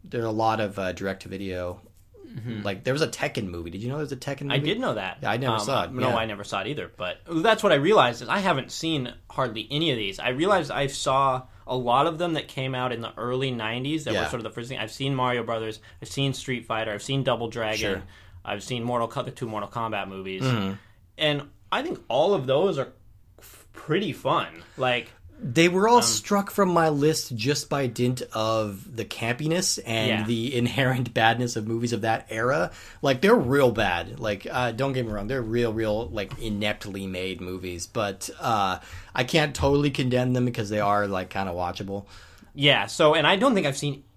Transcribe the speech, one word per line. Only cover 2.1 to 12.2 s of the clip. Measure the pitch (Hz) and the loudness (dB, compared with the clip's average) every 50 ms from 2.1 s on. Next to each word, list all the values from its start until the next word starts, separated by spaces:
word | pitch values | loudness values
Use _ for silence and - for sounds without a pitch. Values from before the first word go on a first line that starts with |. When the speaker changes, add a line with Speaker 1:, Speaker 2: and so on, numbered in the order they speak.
| - - - - 233 | -20 -20 -20 -14 -14
Speaker 2:
Mm-hmm. | 135 107 123 113 107 101 | -12 -10 -8 -8 -4 -4
Speaker 1:
like, | 104 98 95 - | -4 -4 -4 -2
there | 127 131 | -2 0
was | 147 | 0
a | 156 120 | 0 -2
Tekken | - - - 147 - - 110 92 | -2 -4 -4 -4 -4 -4 -6 -6
movie. | 87 85 82 85 | -6 -8 -8 -8
Did | 85 95 | -10 -8
you | 107 120 | -6 -6
know | 135 | -6
there | 151 151 | -6 -6
was | 139 | -6
a | 139 127 | -8 -10
Tekken | - - 139 131 139 | -8 -8 -8 -6 -4
movie? | 143 131 | 0 0
Speaker 2:
I | 135 | 0
did | 143 151 202 226 | 2 0 -2 -2
know | 262 214 127 | -2 -2 -2
that. | 104 95 92 - - | -2 -4 -6 -8 -6
Speaker 1:
Yeah, | - - | -4 -2
I | 104 120 | -2 0
never | 135 127 113 | 0 0 0
Speaker 2:
Um, | 110 | 0
Speaker 1:
saw | 104 135 139 117 92 | 0 0 0 0 0
it, | - - | -2 -2
Speaker 2:
no, | 123 - 127 | -2 0 2
Speaker 1:
yeah. | 120 | 2
Speaker 2:
I | 113 113 | 0 0
never | 113 104 98 101 | -2 -4 -8 -8
saw | - - 98 | -6 -4 -4
it | 98 110 | -4 -4
either. | 147 147 92 85 - | -6 -6 -8 -10 -8
But | - 90 90 87 - - - | -8 -6 -6 -6 -8 -10 -4
that's | 170 160 165 226 220 214 - | -2 2 4 4 4 6 6
what | 202 | 6
I | 165 | 6
realized | 143 139 170 220 196 131 123 117 - | 6 6 6 8 8 6 6 4 -2
is | 117 110 | -4 -2
I | 139 202 | 0 0
haven't | 190 190 165 135 131 - | 2 2 2 0 0 -6
seen | - - - 165 160 147 127 120 - - - - | -10 -6 -4 -2 -2 -2 -2 -6 -8 -14 -20 -10
hardly | - - 131 120 107 - - - | -4 -2 -2 -2 -2 -6 -6 -4
any | 143 147 165 165 | -2 0 0 2
of | 135 117 | 0 0
these. | 104 98 95 - | -2 -4 -4 -2
I | 76 120 | -2 -2
realized | 127 135 160 190 208 185 156 135 | 0 2 2 4 4 2 2 0
I | 98 123 143 135 | -2 0 -2 -2
saw | - - - 147 135 135 135 135 131 127 127 - - - - | -2 -2 0 2 4 4 4 4 2 0 -4 -8 -20 -20 -8
a | - 123 | -4 -4
lot | 131 123 120 120 131 147 165 | -2 2 4 4 6 4 4
of | 165 | 2
them | 156 | 0